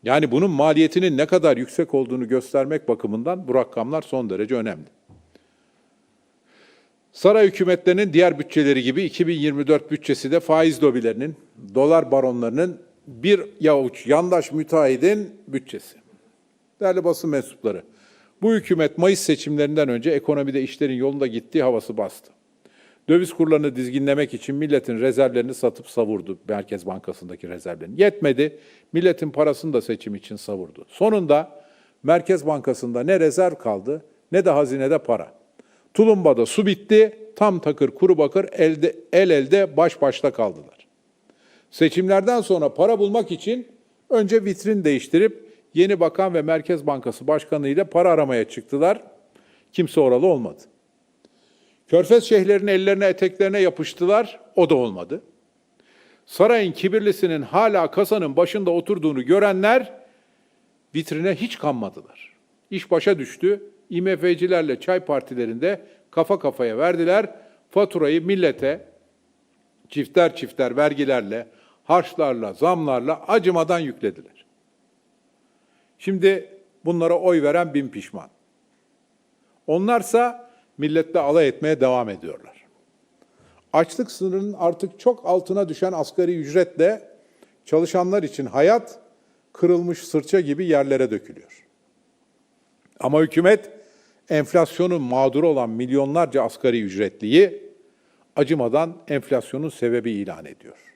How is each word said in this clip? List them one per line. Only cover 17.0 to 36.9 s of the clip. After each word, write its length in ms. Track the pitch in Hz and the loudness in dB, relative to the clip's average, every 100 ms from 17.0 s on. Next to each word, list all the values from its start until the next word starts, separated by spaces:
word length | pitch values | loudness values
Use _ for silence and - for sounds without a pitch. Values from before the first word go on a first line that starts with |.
basın 260 | 175 165 165 | 0 -2 -2
mensupları, 540 | 143 123 - 113 95 - _ _ _ _ _ | -4 -4 -6 -6 -6 -12 _ _ _ _ _
bu 120 | 214 | 0
hükümet 440 | 226 - 170 151 - | 0 0 0 0 2
Mayıs 220 | 185 196 | 2 2
seçimlerinden 680 | - 151 - 147 147 151 143 | 0 -2 -2 -2 0 0 0
önce 220 | 120 131 | 0 0
ekonomide 500 | 143 139 143 139 135 | -2 0 -2 -2 -4
işlerin 340 | 135 - 143 127 | -6 -4 -4 -2
yolunda 320 | 135 139 135 | -4 -2 -4
gittiği 360 | 113 - 160 | -4 -4 0
havası 340 | 127 117 - 110 | 0 0 -4 -8
bastı. 340 | 98 - _ _ _ _ _ _ _ _ - | -8 -10 _ _ _ _ _ _ _ _ 2
Döviz 240 | 170 180 | 2 2
kurlarını 420 | - 160 156 147 123 | -2 2 2 0 -4
dizginlemek 580 | 127 131 139 139 143 | -6 -4 0 0 -2
için 220 | 120 - 139 | -6 -8 -6
milletin 440 | 151 143 127 113 | 0 -2 -2 -2
rezervlerini 540 | 131 120 131 120 120 | -2 2 2 0 -4
satıp 340 | 127 123 - - | -2 -4 -4 -10
savurdu, 500 | - 107 107 87 92 - | -4 -4 -4 -8 -14 -8
Merkez 380 | 104 98 101 90 | -8 -8 -10 -10
Bankası'ndaki 640 | 92 - - 90 - 87 | -12 -12 -14 -16 -16 -16
rezervlerini. 520 | 90 - 85 85 131 | -14 -12 -12 -12 2
Yetmedi, 580 | 202 202 147 127 147 - - _ _ | 2 2 -2 0 -2 -4 -20 _ _
milletin 360 | 165 180 175 156 | 0 0 0 -4
parasını 440 | 143 151 143 160 | 0 0 0 -4
da 80 | 131 | -4
seçim 340 | - 110 - 101 | -4 -8 -8 -12
için 200 | - 107 | -14 -16
savurdu. 500 | - 101 85 - - | -12 -10 -12 -16 -20
Sonunda 760 | - 208 214 165 147 156 - _ _ _ _ | -2 0 0 2 2 2 -14 _ _ _ _
Merkez 420 | 135 170 - 185 143 | 2 2 2 -2 0
Bankası'nda 580 | 147 123 123 123 120 | -4 -2 -4 -4 -4
ne 160 | 139 190 | 0 2
rezerv 360 | 160 156 185 156 | 2 2 0 0
kaldı, 500 | 120 101 104 151 - _ _ | -4 -4 -4 -8 -10 _ _
ne 140 | 175 185 | 0 2
de 40 | |
hazinede 480 | 147 143 135 135 156 | 2 0 -2 0 -2
para. 340 | - 110 82 _ _ _ _ _ _ | 0 -4 -4 _ _ _ _ _ _
Tulumbada 520 | - 220 208 160 123 113 | 4 4 6 4 4 2
su 200 | - 202 | 2 0
bitti, 520 | 196 - | 0 4